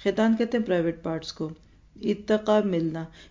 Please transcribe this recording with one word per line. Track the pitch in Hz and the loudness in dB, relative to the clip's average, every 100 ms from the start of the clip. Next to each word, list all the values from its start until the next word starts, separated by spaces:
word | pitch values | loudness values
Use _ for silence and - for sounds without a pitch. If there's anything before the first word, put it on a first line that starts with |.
खितान | 202 196 226 | -2 2 2
कहते | 226 233 240 | 4 2 0
हैं | 220 | 0
private | 180 170 165 | 2 0 -2
parts | 170 160 160 | -6 -6 -8
को। | - 156 165 - - _ - | -10 -10 -10 -20 -20 _ -8
इत्तका | 208 208 - 214 214 214 | -4 -4 0 0 4 2
मिलना, | 202 170 165 160 160 - - | 2 0 -2 -4 -10 -14 -18